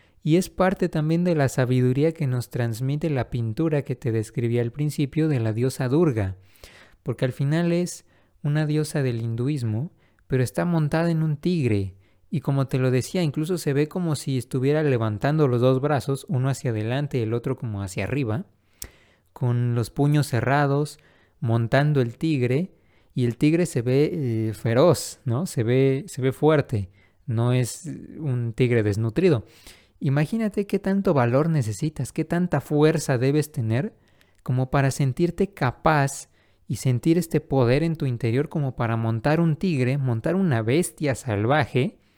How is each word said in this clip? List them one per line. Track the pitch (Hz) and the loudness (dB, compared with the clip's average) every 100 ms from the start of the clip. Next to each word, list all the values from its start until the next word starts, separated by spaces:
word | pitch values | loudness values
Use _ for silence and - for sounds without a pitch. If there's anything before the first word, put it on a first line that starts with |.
| _ _ | _ _
Y | 151 165 | 2 2
es | 180 | 2
parte | - 185 185 180 | 0 0 0 -2
también | 160 156 165 | -2 0 0
de | 180 | 2
la | 156 131 | 2 2
sabiduría | - 123 127 127 131 160 | 0 0 2 2 2 0
que | 160 139 | 0 -2
nos | 123 - | -2 -4
transmite | 127 117 110 131 147 165 | -4 -4 -2 -4 -2 -2
la | 135 113 | -2 -2
pintura | 123 113 110 160 151 | -4 -4 -2 -2 -2
que | 131 127 | -2 -4
te | 120 | -2
describí | 110 107 - 117 120 | -2 -2 -2 0 0
al | 117 | -2
principio | 135 151 139 139 156 156 | -2 -4 -2 -2 0 0
de | 139 | 2
la | 113 | 0
diosa | 107 131 - 131 | 0 -2 -2 0
Durga, | 143 170 107 95 92 - _ - - - _ | 2 2 2 -2 -6 -16 _ -20 -20 -20 _
porque | - 120 | -8 -4
al | 131 | -4
final | - 139 160 170 | -2 0 0 2
es | 170 175 - - _ _ _ | 0 -2 -8 -18 _ _ _
una | 143 151 151 | -2 0 0
diosa | 151 151 156 | 0 -2 -2
del | 131 117 | -2 -2
hinduismo, | 117 113 127 151 117 107 156 - _ _ - | -4 -2 -2 -2 -2 -2 -4 -10 _ _ -4
pero | 131 | -2
está | 120 - | 0 0
montada | 175 170 147 160 170 | 0 0 0 0 0
en | 160 | 0
un | 156 147 | 0 -2
tigre, | 175 180 123 104 98 - _ _ _ | -2 0 2 0 -2 -8 _ _ _
y | 175 | -4
como | - 139 135 | -2 -2 0
te | 135 | 0
lo | 127 | 2
decía, | 127 - 185 | 0 0 -2
incluso | 160 143 156 175 | -2 -2 -2 -2
se | 151 | 0
ve | 139 151 | 0 0
como | 190 170 | -2 -2
si | 143 - 131 | -2 -2 -4
estuviera | - 135 131 151 | -2 -2 2 2
levantando | 151 123 110 104 135 156 143 | 2 2 0 0 0 2 2
los | 120 | 4
dos | 127 131 | 2 2
brazos, | 143 139 - 139 - | 0 0 -2 -6 -4
uno | 139 131 | -2 -2
hacia | 131 127 | -2 -4
adelante | 110 110 131 147 131 | -4 -2 -4 -2 -2
y | |
el | 110 | -2
otro | 117 131 131 | -2 -4 -6
como | 120 101 | -6 -6
hacia | 98 110 | -6 -6
arriba, | 98 131 120 113 - _ _ _ - _ _ _ _ | -4 -2 -2 -4 -6 _ _ _ -20 _ _ _ _
con | - 123 120 120 | -4 -2 0 0
los | 120 110 | 0 -2
puños | - 143 147 135 | 0 2 2 2
cerrados, | 117 113 143 143 139 147 - _ _ _ _ | 0 0 2 2 0 -2 -8 _ _ _ _
montando | 117 113 117 135 147 143 | -2 0 2 2 2 2
el | 120 113 | 0 -2
tigre, | 160 143 120 131 190 _ _ _ _ | -2 0 0 0 -4 _ _ _ _
y | - | -2
el | 120 117 | -2 2
tigre | 151 165 175 | 2 2 0
se | 127 | -2
ve, | 117 135 151 | 0 2 2
eh, | 170 131 113 110 | 0 -2 -2 -2
feroz, | 104 113 117 170 - - - | -2 0 4 4 4 -2 -8
¿no? | - 117 190 | -4 -2 -2
Se | - | -2
ve, | 110 127 135 135 214 | 2 4 2 0 -4
se | - | -4
ve | 131 | -4
fuerte, | - 151 151 - 107 98 _ _ _ - | 2 2 2 2 -4 -4 _ _ _ -4
no | 113 120 | 0 2
es | 127 120 - 160 131 - - | 2 0 -6 -12 -14 -14 -10
un | 156 123 117 | -6 -4 -4
tigre | - 127 117 | 0 2 2
desnutrido. | 104 101 113 - 180 127 - - - - _ _ | 2 0 0 2 2 2 -2 -18 -20 -20 _ _
Imagínate | 143 139 156 226 214 208 202 | 0 0 0 -2 -2 -2 -2
qué | 190 | -2
tanto | 196 196 196 | 0 0 2
valor | 147 120 131 165 | 2 4 2 2
necesitas, | 160 110 104 156 - 120 | 0 0 -4 -6 -4 -6
qué | - | -6
tanta | 160 170 180 147 | -2 -2 0 -2
fuerza | - 147 151 160 - 127 | 0 4 4 2 0 0
debes | 131 151 143 | 2 0 -2
tener | - 110 117 196 - _ _ _ _ | -4 -2 -2 -2 -8 _ _ _ _
como | - 127 131 | -4 -2 0
para | 143 135 | 2 2
sentirte | - 135 123 170 - 190 | 0 -2 0 -2 0 -4
capaz | - 127 - 165 156 139 - - _ _ _ - | -2 -4 0 2 2 0 -4 -16 _ _ _ -8
y | 101 | -4
sentir | 131 123 165 165 | 0 0 2 2
este | 170 151 | 2 -4
poder | - 135 120 135 | 0 2 4 2
en | 165 156 | 0 -2
tu | 139 | -4
interior | 117 117 123 156 | -2 -2 -2 -2
como | 165 135 - | -2 -4 -2
para | 117 117 | -2 0
montar | 113 113 143 160 | -2 0 0 2
un | 170 147 | 2 2
tigre, | 190 143 123 143 | 0 0 0 0
montar | 127 113 - 185 | -2 -2 -2 0
una | 185 117 | 2 2
bestia | 110 151 175 - 147 | 2 0 0 -2 -4
salvaje | 120 123 101 110 151 117 120 160 - _ | -2 -2 0 2 2 2 0 -2 -4 _